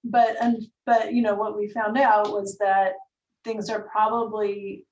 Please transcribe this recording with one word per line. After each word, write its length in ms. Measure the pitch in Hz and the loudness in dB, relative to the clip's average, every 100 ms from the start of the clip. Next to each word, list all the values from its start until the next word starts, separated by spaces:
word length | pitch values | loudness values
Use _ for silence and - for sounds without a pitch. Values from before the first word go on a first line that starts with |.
But, 320 | 240 233 226 220 | 0 4 4 2
and, 200 | 240 226 - _ - | 0 0 -4 _ 0
but, 280 | 233 220 | 2 2
you 80 | 240 | 0
know, 120 | 220 202 | 0 0
what 220 | 214 208 | -2 -4
we 100 | 208 | -6
found 280 | 233 214 233 | -4 -2 2
out 340 | 262 214 208 | 4 4 2
was 260 | 208 196 190 | -2 -6 -2
that 340 | 202 190 190 190 - _ _ _ | 2 2 2 -2 -14 _ _ _
things 260 | 226 220 240 | -10 -8 -6
are 140 | 214 | -6
probably 1000 | - 214 214 233 220 214 202 202 196 190 - | -4 0 0 0 -4 -2 -4 -4 -10 -14 -18